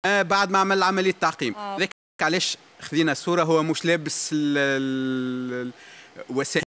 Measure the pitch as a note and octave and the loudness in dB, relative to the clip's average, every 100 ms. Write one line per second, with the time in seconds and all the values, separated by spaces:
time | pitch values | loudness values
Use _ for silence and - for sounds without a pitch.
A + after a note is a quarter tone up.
0 | F#3 G3+ F#3 G3 G3+ G3 F#3+ G3 F#3 F#3+ | 2 2 2 2 2 2 2 4 2 2
1 | F#3+ F3+ E3 - B2+ G#3 G#3 G3 F#3+ - | 0 2 0 0 -4 -4 -8 -4 -4 -6
2 | _ _ D#3 F3 - - - - - D3+ | _ _ 0 0 -2 -6 -12 -18 -6 0
3 | D#3+ C#3 - F3 D#3+ D#3+ D#3 D3+ E3+ E3+ | 0 0 0 0 4 4 2 0 0 0
4 | D3+ - - D#3 D3 C#3+ C#3 C3+ C3+ C3 | 0 -4 -2 -2 0 2 2 0 -2 -2
5 | C3 C3 B2+ B2+ B2+ B2 B2 - - - | -2 -2 -4 -4 -6 -6 -8 -12 -20 -20
6 | - - - B2+ C#3 E3+ - | -20 -20 -6 -4 -2 -2 -4